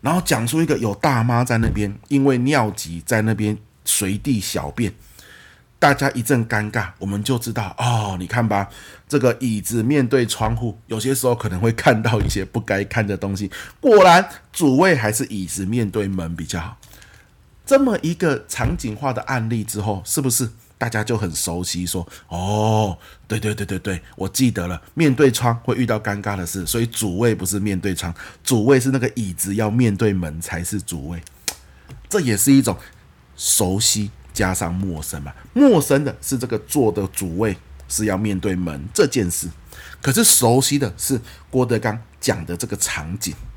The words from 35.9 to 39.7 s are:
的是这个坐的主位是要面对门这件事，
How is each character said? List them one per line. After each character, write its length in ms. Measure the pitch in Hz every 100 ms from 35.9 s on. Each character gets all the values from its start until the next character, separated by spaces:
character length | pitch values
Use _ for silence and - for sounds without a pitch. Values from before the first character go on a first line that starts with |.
| 139
的 100 | 135 -
是 160 | - 127
这 100 | 123
个 120 | 113
坐 340 | - 147 113
的 140 | 95 98
主 320 | - 92 85
位 180 | 110 95 - - -
是 160 | -
要 140 | 107 95
面 200 | 107 95
对 160 | 104
门 320 | 92 87 71 73
这 140 | - 151
件 240 | 127 92
事， 180 | - 85 - -